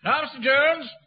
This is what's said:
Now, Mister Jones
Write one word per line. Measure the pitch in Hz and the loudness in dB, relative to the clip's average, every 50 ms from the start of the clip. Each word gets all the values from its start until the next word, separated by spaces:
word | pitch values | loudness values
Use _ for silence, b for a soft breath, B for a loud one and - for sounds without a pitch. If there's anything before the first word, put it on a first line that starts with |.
| _ | _
Now, | 185 247 294 311 | 0 -2 -2 -2
Mister | 285 - 269 | -6 -10 -4
Jones | 220 254 269 277 294 311 330 330 285 233 - - _ | 0 2 2 4 4 2 2 0 -4 -14 -16 -20 _